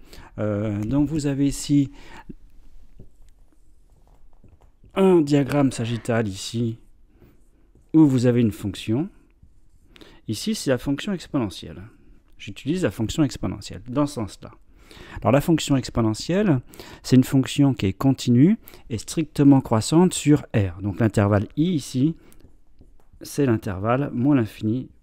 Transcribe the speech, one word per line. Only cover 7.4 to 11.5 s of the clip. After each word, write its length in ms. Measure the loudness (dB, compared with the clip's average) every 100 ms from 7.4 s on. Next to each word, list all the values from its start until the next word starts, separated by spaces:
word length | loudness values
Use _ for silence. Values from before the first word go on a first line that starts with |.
| _ _ _ _ _ 4
où 100 | 6
vous 220 | 6 4
avez 140 | 4
une 100 | 2
fonction. 580 | 0 -8 -6 -4 -4 -4 -10 _ _ -20 -20 -20 -20 _ -20 -20 -14 -10
Ici 260 | -6 -6
c'est 160 | -4 -2
la 80 | -2
fonction 360 | -2 -4 -6
exponentielle. 680 | -8 -6 -4 -4